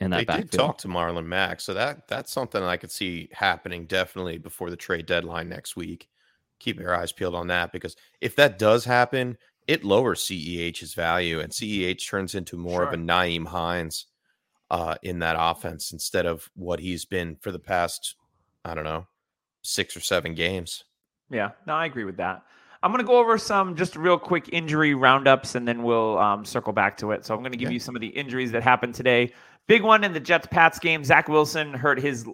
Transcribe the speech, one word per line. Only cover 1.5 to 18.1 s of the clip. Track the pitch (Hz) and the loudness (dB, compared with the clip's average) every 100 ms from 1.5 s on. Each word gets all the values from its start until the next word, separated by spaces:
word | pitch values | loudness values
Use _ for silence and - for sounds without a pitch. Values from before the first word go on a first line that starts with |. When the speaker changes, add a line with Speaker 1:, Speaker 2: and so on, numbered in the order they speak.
| 85 | -2
Speaker 2:
so | - | -6
that, | 98 131 147 - | -4 -4 -6 -8
that's | 110 - | -8 -6
something | - 123 107 | -6 -4 -2
I | 92 90 | -2 -4
could | 85 | -6
see | - 95 87 82 | -8 -6 -6 -10
happening | - 98 87 98 87 80 | -2 0 0 -4 -10 -2
definitely | 92 90 95 90 82 | -2 0 -4 -8 -8
before | 82 - 87 | -12 -10 -8
the | 85 | -8
trade | - 85 80 | -4 -4 -2
deadline | 87 85 85 85 | -2 -2 -6 -8
next | 87 - - | -10 -12 -10
week. | 110 85 _ _ _ _ _ _ | -10 -12 _ _ _ _ _ _
Keep | - - | -8 -6
your | 90 | -2
eyes | 87 85 | -2 -2
peeled | - 92 | -6 -6
on | 87 87 | -4 -2
that, | 90 87 | -2 -2
because | 90 87 - _ _ | -6 -12 -14 _ _
if | 117 - | -2 4
that | 143 92 | 4 6
does | 107 117 | 4 4
happen, | 120 123 123 135 123 117 _ _ - | 4 2 4 0 -4 -8 _ _ -2
it | 151 | -2
lowers | 101 101 127 90 | 4 4 4 0
C | - 92 78 87 | -4 -6 -6 -4
E | |
H's | 85 - 80 | -6 -6 -10
value, | - 82 87 85 80 | -4 0 0 0 -2
and | 76 | -6
C | - 107 104 | -8 -4 -2
E | 90 | -2
H | 92 - | -4 -6
turns | 101 92 | -6 -4
into | 101 87 87 | -8 -10 -10
more | 87 90 | -4 -2
of | 87 | 0
a | 85 | -2
Speaker 3:
Sure. | |
Speaker 2:
Nyheim | 82 87 90 85 82 | 0 2 2 -2 -4
Hines, | 87 85 87 80 - - _ _ _ _ _ - | -4 -2 -2 -4 -8 -14 _ _ _ _ _ -4
uh, | 87 82 78 | -2 -2 -6
in | 92 90 | -6 -2
that | 82 80 | 0 2
offense | 82 85 85 82 - | 0 0 -6 -8 -10
instead | 82 - 95 85 | -10 -2 0 0
of | 82 - | -2 -8
what | - 90 87 | -10 -6 -4
he's | 90 85 | -4 -8
been | - 92 85 78 | -4 -4 -4 -8
for | 107 | -10
the | 87 | -10
past, | - 92 85 - - | -2 0 0 -4 -10